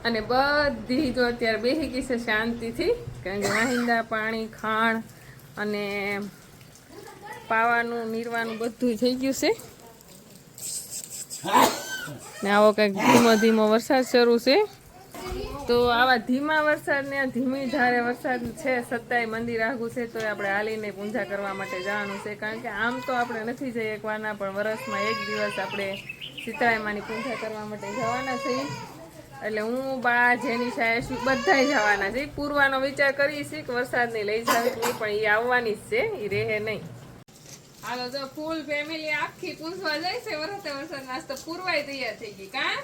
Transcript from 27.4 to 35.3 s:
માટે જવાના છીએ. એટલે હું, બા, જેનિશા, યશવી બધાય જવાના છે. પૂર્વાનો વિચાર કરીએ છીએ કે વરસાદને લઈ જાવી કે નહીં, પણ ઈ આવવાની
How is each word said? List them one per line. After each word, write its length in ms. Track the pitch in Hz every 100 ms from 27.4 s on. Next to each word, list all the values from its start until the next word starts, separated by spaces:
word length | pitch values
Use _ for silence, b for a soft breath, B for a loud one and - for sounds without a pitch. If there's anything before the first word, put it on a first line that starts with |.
| 220 214
માટે 220 | 214 208 208
જવાના 500 | 208 233 247 262 254
છીએ. 300 | 262 254 285 240 - - - - - - 214
એટલે 140 | 214
હું, 400 | 220 254 269 262
બા, 340 | 240 240 240
જેનિશા, 500 | 247 254 233 240 240
યશવી 320 | 226 226 - 254
બધાય 400 | 262 254 240 277
જવાના 460 | 269 277 208 202 196
છે. 160 | 233 294
પૂર્વાનો 540 | - 285 285 277 269
વિચાર 320 | 269 277 277
કરીએ 320 | 269 285 294
છીએ 180 | 285 302
કે 100 | 277
વરસાદને 500 | 240 254 262 240 226
લઈ 220 | 202 220
જાવી 260 | 233 240 240
કે 100 | 226
નહીં, 180 | 233 240
પણ 100 | 214
ઈ 160 | 208
આવવાની 500 | 214